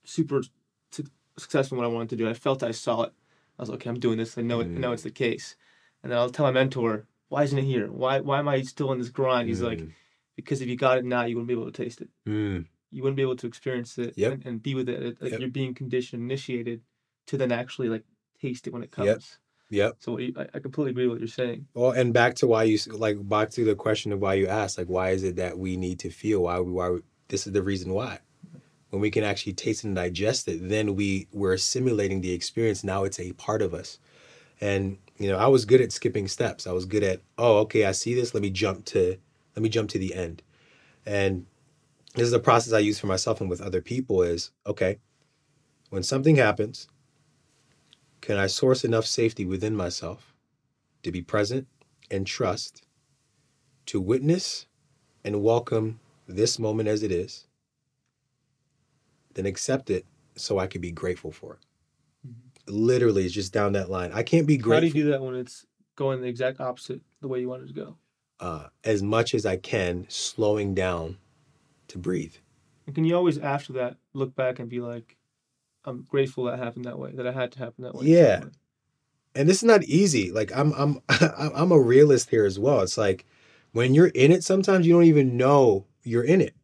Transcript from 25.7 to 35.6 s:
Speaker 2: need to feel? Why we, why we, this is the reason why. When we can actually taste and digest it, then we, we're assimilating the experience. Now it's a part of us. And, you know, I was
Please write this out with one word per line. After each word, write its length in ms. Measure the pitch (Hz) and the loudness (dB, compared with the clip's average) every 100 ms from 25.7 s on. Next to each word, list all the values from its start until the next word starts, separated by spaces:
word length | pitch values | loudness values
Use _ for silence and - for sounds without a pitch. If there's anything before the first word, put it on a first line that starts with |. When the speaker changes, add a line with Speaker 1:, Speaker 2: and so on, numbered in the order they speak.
| 92 | -4
Speaker 2:
need 200 | 92 90 | -6 -6
to 100 | 85 | -10
feel? 320 | - 107 104 | -8 -2 0
Why 180 | 87 90 | 0 0
we, 100 | 90 | -2
why 200 | 90 90 | -2 -2
we, 100 | 90 - _ _ | -4 -6 _ _
this 180 | - - | -6 -2
is 80 | |
the 80 | 98 | -2
reason 320 | 95 98 90 | 0 -4 -2
why. 240 | 95 127 - _ _ - - _ _ _ | -4 -4 -10 _ _ -20 -20 _ _ _
When 100 | 98 | -4
we 100 | 107 | 0
can 140 | 104 | 0
actually 300 | 107 101 - | 0 -2 -6
taste 300 | 95 - 107 | -6 -4 -4
and 120 | 110 92 | -4 -4
digest 500 | 90 87 104 131 - | -4 -2 -2 -2 -4
it, 200 | 82 90 | -8 -2
then 260 | 107 107 | -2 0
we, 340 | 98 101 95 - | 0 0 -2 -6
we're 220 | 104 98 | -4 0
assimilating 640 | 92 - 131 127 110 101 95 | 0 0 0 0 2 0 -2
the 120 | 92 | -4
experience. 520 | 87 - - 113 98 | -4 -4 -2 0 0
Now 200 | 101 98 | -2 -2
it's 140 | 98 - | -2 -6
a 140 | 90 | -12
part 300 | 92 - 107 | -10 -4 -2
of 100 | 98 | -2
us. 260 | 85 - - _ _ - - _ _ | -4 -12 -18 _ _ -20 -20 _ _
And, 380 | 101 98 98 98 _ _ | -2 -2 -2 -6 _ _
you 100 | 101 | -2
know, 80 | 95 | 2
I 120 | 120 | 6
was 160 | 131 | 4